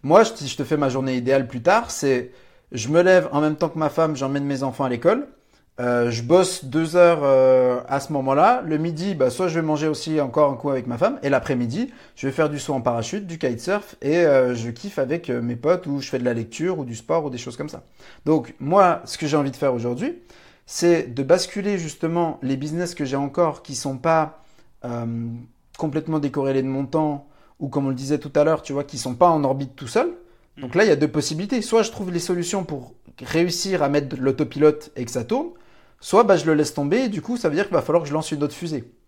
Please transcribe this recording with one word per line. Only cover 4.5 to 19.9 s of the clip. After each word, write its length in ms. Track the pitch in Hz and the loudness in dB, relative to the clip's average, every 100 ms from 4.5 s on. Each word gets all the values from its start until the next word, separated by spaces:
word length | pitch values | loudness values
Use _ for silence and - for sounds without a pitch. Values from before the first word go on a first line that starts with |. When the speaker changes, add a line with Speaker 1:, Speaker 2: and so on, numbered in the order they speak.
| 139 | -4
Speaker 1:
enfants 220 | 135 123 | -4 -4
à 40 | 135 | -4
l'école, 400 | 120 165 233 285 _ _ _ _ - | 2 2 2 -2 _ _ _ _ -6
euh, 300 | 123 120 120 | 0 2 0
je 120 | 117 | -2
bosse 420 | 117 175 180 - 135 | 4 4 4 -2 -4
deux 300 | 143 160 175 | -2 0 6
heures, 240 | 175 165 | 6 6
euh, 580 | 143 135 131 131 127 123 - | 4 6 6 6 4 0 -2
à 120 | 139 | -4
ce 120 | - | -2
moment-là. 500 | 151 131 139 185 247 165 | -4 0 4 4 4 0
Le 120 | 156 | -2
midi, 360 | 160 156 190 | -2 -4 -6
bah, 160 | 175 127 | 0 0
soit 180 | 120 185 | 2 -2
je 80 | 160 | 0
vais 100 | 160 | 0
manger 220 | 151 156 | 0 0
aussi 320 | 151 - 156 | -2 -2 -2
encore 300 | 139 120 147 | 0 2 2
un 40 | 127 | 2
coup 140 | 143 | -4
avec 160 | 135 - | -4 -4
ma 120 | 120 | 0
femme, 200 | 196 277 | 0 0
et 80 | 139 | 0
l'après-midi, 600 | 135 - 127 120 143 254 - - _ | 0 0 -2 -2 -4 -6 -8 -20 _
je 100 | 135 | -6
vais 60 | |
faire 160 | 135 156 | -2 -2
du 80 | 147 | -2
saut 160 | 139 | -6
en 60 | 135 | -2
parachute, 460 | 120 117 113 202 196 | -2 -2 -4 -8 -8
du 120 | 165 | -4
kitesurf, 580 | 139 117 170 202 202 - | -4 -4 -4 -4 -4 -8
et, 160 | 139 165 | -2 2
euh, 360 | 165 139 127 | 6 6 4
je 160 | 123 117 | 0 -6
kiffe 280 | 113 202 175 | -8 -10 -6
avec, 320 | 131 165 165 | -4 -4 -4
euh, 120 | 123 | -4
mes 140 | 120 120 | -4 -4
potes, 300 | 139 180 165 | 0 0 -2
ou 140 | 143 | -8
je 80 | 135 | -6
fais 100 | 131 | -4
de 60 | |
la 100 | 123 | -2
lecture, 440 | 117 113 - 165 170 | -2 -6 -6 -4 -4
ou 60 | |
du 100 | 127 | -6
sport, 300 | 113 - 165 | -12 -4 -2
ou 60 | 147 | -2
des 80 | 123 | -8
choses 180 | 123 120 | -12 -10
comme 120 | 151 | -12
ça. 160 | - _ _ - - | -12 _ _ -20 -10
Donc, 300 | - 156 123 - | 0 0 0 -8
moi, 420 | 135 190 185 165 | 0 4 4 2
ce 140 | - - | -6 -6
que 80 | 151 | -2
j'ai 100 | 151 | 0
envie 140 | 139 | 0
de 60 | 123 | -2
faire 180 | 143 | -2
aujourd'hui, 440 | 123 120 | 0 -2